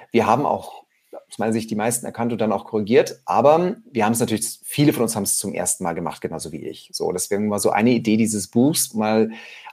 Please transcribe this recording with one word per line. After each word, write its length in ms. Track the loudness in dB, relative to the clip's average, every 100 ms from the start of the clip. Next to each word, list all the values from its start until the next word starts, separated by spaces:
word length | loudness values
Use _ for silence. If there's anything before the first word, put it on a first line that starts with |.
| -2
Wir 140 | 0 4
haben 180 | 2 2
auch, 380 | -2 -6 -18 _ _ _ -20 -18
aus 100 | -6
meiner 140 | -2
Sicht, 160 | -2 -2
die 40 | -4
meisten 300 | -2 -4 -8
erkannt 260 | -6 -4
und 80 | -2
dann 100 | -2
auch 140 | -2 -2
korrigiert, 560 | -4 2 2 2 -4 -2
aber 500 | 4 6 4 2 -4 -8
wir 140 | 0 0
haben 80 |
es 60 | 0
natürlich, 400 | 0 -2 -4 -8
viele 300 | -8 2 2
von 100 | 2
uns 120 | 0 -2
haben 80 |
es 140 | -2 -4
zum 160 | -4
ersten 300 | -4 -4 -4
Mal 100 | -4
gemacht, 280 | -4 -6 -8
genauso 300 | -8 -8 -10
wie 140 | -10 -12
ich. 220 | -14 -14
So, 180 | -4 -4
deswegen 380 | -2 -2 -2 0
war 100 | 0
so 100 | 2
eine 220 | 4 4
Idee 260 | 4 4 2
dieses 300 | 2 -2 -2
Buchs, 460 | 2 4 2 -2
mal 380 | -2 2 2 2 -2 -16 -20 -4